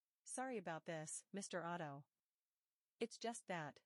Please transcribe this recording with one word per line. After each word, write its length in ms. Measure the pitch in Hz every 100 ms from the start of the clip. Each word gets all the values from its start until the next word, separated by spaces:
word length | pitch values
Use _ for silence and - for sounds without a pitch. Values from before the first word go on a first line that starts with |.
| _ _
"Sorry 320 | - - 262 226
about 280 | 175 160
this, 380 | 175 160 156 - -
Mister 320 | 196 - 180
Otto. 400 | 170 175 151 139 - _ _ _ _ _ _ _ _ _
It's 180 | 226 -
just 300 | 226 233 -
that, 320 | 175 147 -